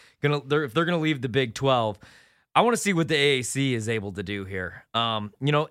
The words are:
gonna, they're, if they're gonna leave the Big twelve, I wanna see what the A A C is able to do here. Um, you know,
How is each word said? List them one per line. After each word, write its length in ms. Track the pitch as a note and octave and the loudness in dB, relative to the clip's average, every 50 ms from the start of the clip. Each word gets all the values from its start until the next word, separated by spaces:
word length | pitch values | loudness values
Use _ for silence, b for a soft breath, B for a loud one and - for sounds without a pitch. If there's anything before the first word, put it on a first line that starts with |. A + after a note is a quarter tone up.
| B B B B | B B B B
gonna, 220 | B C#3+ D3 D3 B2 | B 0 0 0 -2
they're, 180 | C3 D3 D3+ D#3 | 0 0 0 0
if 100 | C3+ G#2 | 0 0
they're 100 | D#3+ E3+ | 0 0
gonna 140 | D#3+ F3 E3+ | 2 0 0
leave 240 | D#3 D#3 D#3 C3+ A#2+ | 0 0 -2 -2 -2
the 80 | C3 | -2
Big 240 | G#2 C#3 C3 A#2+ G#2 | 0 0 0 0 -2
twelve, 440 | - C3+ C3+ C3 B2 A2+ A2 G2+ - b b b b b b b b b b - | -2 0 2 2 2 2 0 -4 -6 b b b b b b b b b b 2
I 60 | D3 | 4
wanna 160 | F#3+ A#3 A#3+ | 4 4 2
see 160 | - - G3+ G3 | 0 0 0 2
what 160 | E3 E3 - | 2 2 2
the 80 | E3 | 2
A 220 | D3 C#3+ C#3+ C#3 C3 | 2 4 4 4 2
A 40 | B2 | 0
C 300 | - - C3+ C#3 C3+ B2+ | -2 -2 -2 0 0 0
is 160 | A2+ G#2+ A2 | -2 -2 -2
able 240 | A#2 A2 G2 G2+ F#2+ | -2 -2 -4 -6 -6
to 100 | G2 G2+ | -6 -6
do 220 | F2+ G2+ G2+ F#2+ | -6 -6 -6 -6
here. 400 | F#2 G2 F#2+ F#2 E2+ - - - _ - | -8 -6 -6 -6 -8 -8 -12 -12 _ -4
Um, 400 | A2+ A#2 A#2 A2+ G#2+ G#2 G#2 - - | -2 -2 0 -2 -4 -6 -8 -8 -4
you 100 | C3 C#3+ | 0 2
know, 180 | D3 D3 D#3 - | 2 2 0 0